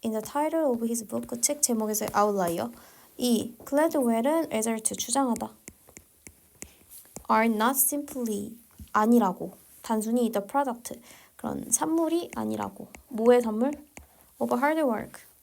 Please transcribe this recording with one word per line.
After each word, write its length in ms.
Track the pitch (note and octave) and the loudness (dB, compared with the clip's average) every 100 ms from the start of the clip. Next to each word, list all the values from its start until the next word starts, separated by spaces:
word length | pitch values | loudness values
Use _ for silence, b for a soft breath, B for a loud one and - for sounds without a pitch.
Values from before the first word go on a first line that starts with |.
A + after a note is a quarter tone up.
In 80 | A#3 | -2
the 100 | A3 | -4
title 440 | G#3+ C#4+ D#4 E4 D4+ | -4 -2 0 2 0
of 180 | A#3 | 0
his 240 | A3+ A#3 G#3 | -2 -4 -4
book, 200 | A#3 A#3+ | -8 -6
그 120 | A#3+ | -4
책 220 | - - | -4 -2
제목에서의 480 | - A3+ G#3+ G#3+ - | 0 0 0 -2 -2
outlier. 560 | - G#3 G3+ F3 E3+ A#2+ B B B B - | 2 2 2 0 -2 -6 B B B B -4
이 400 | B3 A#3 - - | 0 2 0 -10
글래드웰은 880 | - C#4 D#4+ D#4+ A#3+ A3+ A#3+ E4 D#4 | -2 2 2 2 2 2 2 0 0
result, 440 | A3 A3 A3 A3 G3 | -2 -2 -2 -4 -4
주장하다. 540 | - C#4 C4+ A#3 A3 - - - - - _ _ - _ _ _ B B B B - - - | -2 0 0 -2 -4 -10 -20 -20 -20 -20 _ _ -20 _ _ _ B B B B -20 -20 2
Are 140 | A3 A3+ | 4 4
not 320 | G#3+ A3 C4+ | 2 2 2
simply, 800 | - D4 C#4+ C4 A#3 G3+ G3+ - - - - | 0 0 -6 -6 -4 -4 -6 -14 -20 -20 -4
아니라고. 640 | G#3+ G#3+ A#3+ G3+ F3+ F#3 - - - | 2 6 6 6 0 -8 -12 -20 -20
단순히 480 | - A3 G#3+ A#3+ A#3 | -4 -2 0 2 2
the 160 | A3+ G3+ | 0 -2
product, 540 | C#4 C#4 A#3 - - B B B _ | -2 -2 -4 -10 -14 B B B _
그런 340 | - C#2 - | -8 -8 -2
산물이 600 | - D#4 E4 D#4+ E4+ F4 - | -2 0 2 2 0 -4 -6
아니라고. 540 | - G#3+ G3 - - - _ | -4 -4 -6 -8 -18 -18 _
뭐의 340 | A#3 A3+ B3 | 0 6 6
산물? 300 | A#3 G#3+ B3+ D4 - - B B B _ | 4 0 -2 -2 -12 -20 B B B _
Of 140 | A#3+ B3 | -2 0
hard 240 | C#4+ D#4+ | 2 2
work. 400 | D4 G#3+ - - - _ | 0 -2 -6 -16 -20 _